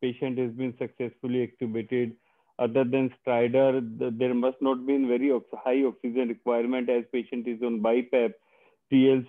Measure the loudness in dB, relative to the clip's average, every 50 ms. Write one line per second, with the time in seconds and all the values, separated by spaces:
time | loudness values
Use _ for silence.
0 | -6 -6 -4 -4 -4 -4 -2 -2 -2 -4 -4 -4 -6 -6 -4 -6 -8 -8 -6 -8
1 | -8 -8 -8 _ -6 -4 -2 -2 -2 -4 -6 _ -6 -4 -4 -6 -4 -2 -2 -2
2 | -2 -2 -4 -10 _ _ _ _ _ _ _ -2 -2 0 2 2 2 2 2 0
3 | 0 -2 -4 _ _ -2 2 2 2 2 4 4 4 4 2 0 -2 -6 -6 -6
4 | -6 -6 -2 -2 0 0 0 0 0 0 -2 0 0 0 0 0 0 0 0 2
5 | 2 2 0 2 2 2 0 0 -2 -6 -12 -8 -2 0 2 2 2 0 0 -4
6 | -6 -4 -2 -2 -2 -2 -4 -4 _ -2 0 0 0 0 -2 -2 0 0 0 0
7 | -2 -2 -6 -6 -6 -6 -8 -8 -6 -6 -6 -4 -4 -4 -2 0 0 2 2 2
8 | 0 0 2 2 2 0 -2 -6 _ _ _ _ _ _ _ _ _ _ 4 6
9 | 6 6 4 4 0